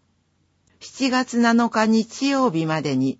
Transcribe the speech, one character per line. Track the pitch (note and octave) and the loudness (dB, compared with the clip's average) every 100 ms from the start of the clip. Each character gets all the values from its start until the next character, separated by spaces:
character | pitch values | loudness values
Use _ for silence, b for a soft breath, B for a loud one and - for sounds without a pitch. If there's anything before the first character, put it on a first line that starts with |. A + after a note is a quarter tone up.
| _ _ _ _ _ _ _ _ | _ _ _ _ _ _ _ _
七 | - - C4 | -20 -4 -2
月 | B3+ B3+ A#3+ | 0 0 0
七 | A#3 A#3 A#3 | 2 4 2
日 | A3+ A3 | 0 2
日 | A3 A3 - C4+ | 2 0 -4 -2
曜 | C#4 B3+ | 0 0
日 | D#3+ | 0
ま | D#3+ D#3 | -2 -2
で | D3 C3 | -2 -2
に | C3 B2 | -2 -4